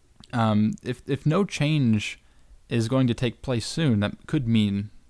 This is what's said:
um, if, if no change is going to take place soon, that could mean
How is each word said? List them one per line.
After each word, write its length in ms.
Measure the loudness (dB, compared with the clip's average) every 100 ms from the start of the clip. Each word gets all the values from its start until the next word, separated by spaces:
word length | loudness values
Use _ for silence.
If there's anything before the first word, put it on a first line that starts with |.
| _ _ -8
um, 400 | 0 2 2 2 -2
if, 180 | -8 -8 -6
if 180 | -2 0
no 180 | 2
change 760 | 0 -2 0 2 2 2 -2 -12 _ -20 -20 -20 -6
is 200 | -2 0
going 200 | 2 0
to 60 |
take 280 | 0 -4 -4
place 240 | -4 -4 -4
soon, 340 | -2 0 2
that 280 | 0 -6 -4
could 200 | -2 2
mean 420 | 2 2 0 -6 -12